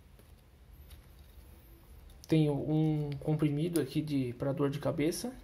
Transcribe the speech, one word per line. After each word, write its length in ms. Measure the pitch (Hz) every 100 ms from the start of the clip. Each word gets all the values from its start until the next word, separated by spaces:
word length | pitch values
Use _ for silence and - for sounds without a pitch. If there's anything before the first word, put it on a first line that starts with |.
| - - - - - - - - - - - - - - - - - - - - - - -
Tenho 240 | 160 151
um 560 | 139 - 156 156 151 147 143
comprimido 600 | - 156 151 143 170 165
aqui 220 | 127 156
de, 300 | 151 143 123
pra 200 | 117 139
dor 160 | 139 143
de 80 | 143
cabeça. 560 | 135 131 151 175 240 262